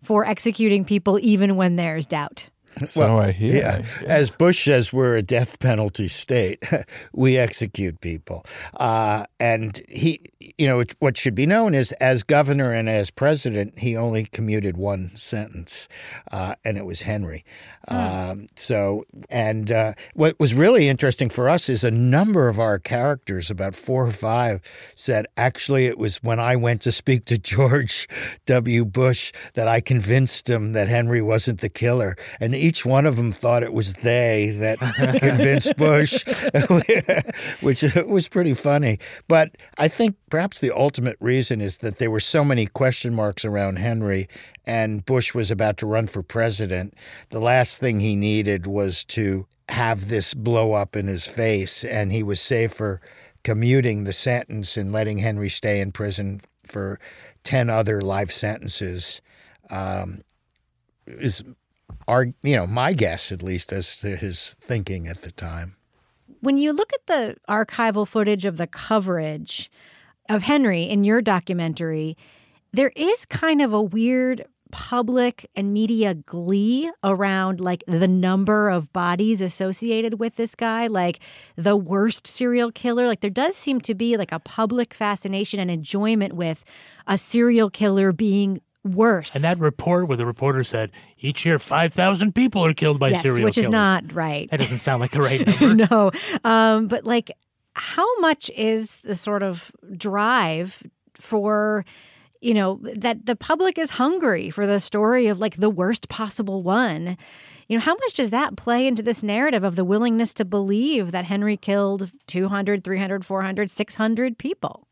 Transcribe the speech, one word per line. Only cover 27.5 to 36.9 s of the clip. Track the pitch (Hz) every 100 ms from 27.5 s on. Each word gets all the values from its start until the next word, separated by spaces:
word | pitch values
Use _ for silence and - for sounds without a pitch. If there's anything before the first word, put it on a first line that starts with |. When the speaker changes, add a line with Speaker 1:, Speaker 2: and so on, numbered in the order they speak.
| 101
Speaker 3:
George | 135 139 123 - - - - - -
W. | 127 117 117
Bush | 113 98 131 123 - - -
that | - 113
I | 113
convinced | - 127 98 127 131 - -
him | 117 107
that | 110 101
Henry | 120 117 120
wasn't | 107 110 - 107
the | 107
killer." | - 120 123 101 92 - -
And | 113
each | 135 160 160 123
one | 135 151
of | 120
them | 120
thought | 101 120 120
it | 117
was | 113 101
they | 92 120 120 120 107 104 104
that | 110 110
<laughs> | 127 113 135 -
convinced | 139 131 277 139 277 285
Bush, | 156 147 151 254 - 254 285
<laughs> | 143 - 175 -